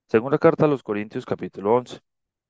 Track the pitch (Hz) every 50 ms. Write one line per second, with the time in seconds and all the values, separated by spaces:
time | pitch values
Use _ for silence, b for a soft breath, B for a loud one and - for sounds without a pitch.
0 | _ _ - 110 117 139 147 151 - 165 147 - 160 151 143 123 - - 104 104
1 | 104 110 - 127 123 - 117 - - 92 - 95 98 104 117 127 123 - - -
2 | _ _ _ _ _ _ _ _ _ _